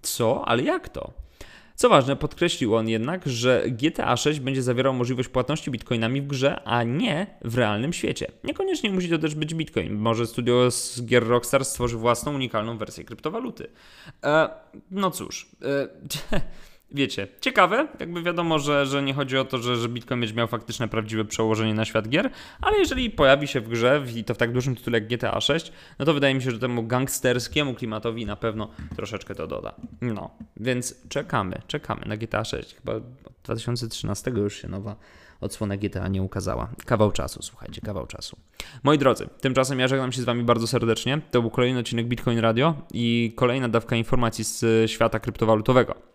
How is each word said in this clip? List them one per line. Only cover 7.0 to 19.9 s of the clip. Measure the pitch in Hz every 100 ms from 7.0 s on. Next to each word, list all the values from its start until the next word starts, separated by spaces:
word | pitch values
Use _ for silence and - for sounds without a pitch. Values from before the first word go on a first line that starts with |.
| 247 147 202 -
w | - 117
realnym | 110 104 135
świecie. | 175 - - - -
Niekoniecznie | - 302 381 359 208
musi | 190 180
to | 165
też | 156
być | 151 156
bitcoin. | 160 160 - 87
Może | 104 110 113 117
studio | - 120 123 123
z | 120 - -
gier | 120 123 113
Rockstar | 120 - 139
stworzy | 135 - 123 117
własną, | 113 117 -
unikalną | 143 127 110 110 113
wersję | 104 -
kryptowaluty. | - 113 156 208 254 - - _ - - - -
E, | 139 156 156 - - - _
no | 190 190
cóż, | - - - - _ - 139 127 - - 147 -
e, | 202
<laughs> | - - - - _
wiecie, | 139 139 - 98 -
ciekawe, | - 254 180 220 311 -
jakby | 165 175
wiadomo, | 170 170 170 160
że, | 143 143 135
że | 139
nie | 139
chodzi | 135 135 135
o |
to, | 131 127
że, | 117 120
że |
Bitcoin | 117